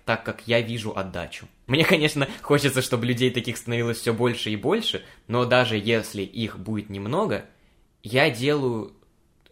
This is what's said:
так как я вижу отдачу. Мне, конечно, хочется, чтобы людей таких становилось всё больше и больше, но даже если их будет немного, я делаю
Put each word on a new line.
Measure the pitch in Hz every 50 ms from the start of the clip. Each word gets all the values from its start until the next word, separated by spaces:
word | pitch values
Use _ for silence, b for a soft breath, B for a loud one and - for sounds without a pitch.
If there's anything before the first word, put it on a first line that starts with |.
| -
так | - 113 - -
как | 113 104 - -
я | 113 117 120
вижу | 113 110 120 113 104 107 104
отдачу. | 101 95 92 87 87 85 82 - - - - _ _ -
Мне, | - 127 156 160
конечно, | - 196 156 151 147 - 147 135 B B B
хочется, | - - 143 143 143 139 127 131
чтобы | 123 - 127 117 117
людей | 123 123 113 127 123
таких | - 123 110 120 110
становилось | - - 120 117 120 117 117 113 -
всё | - 120 113
больше | 110 120 123 117 - - 107
и | 107
больше, | 101 98 143 196 233 220 - - 92 B B B B B
но | - 113 123 123
даже | 120 123 127 123 110 110
если | 104 98 117 117 110 104 - - 101
их | 95 - - 117 113 101 - 98
будет | 92 110 110 104 101 -
немного, | 98 98 98 110 143 190 220 165 104 92 - - b b b b b b b b _ _ -
я | 101 117 135 151 160
делаю | 113 110 127 143 147 147 135 123 117 110 104 - - _ _ _ _ _ _ _ _ _ _ _